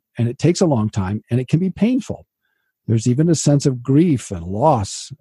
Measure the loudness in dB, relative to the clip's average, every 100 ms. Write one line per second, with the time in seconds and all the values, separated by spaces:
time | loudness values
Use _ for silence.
0 | _ -4 -4 0 0 2 2 0 0 -2
1 | -4 -4 -2 -4 0 0 0 -2 0 0
2 | -4 -12 -16 _ _ _ _ _ -2 0
3 | 2 2 2 2 2 2 2 -2 0 2
4 | 2 0 -4 -10 -8 0 2 2 -2 -8
5 | -16 -18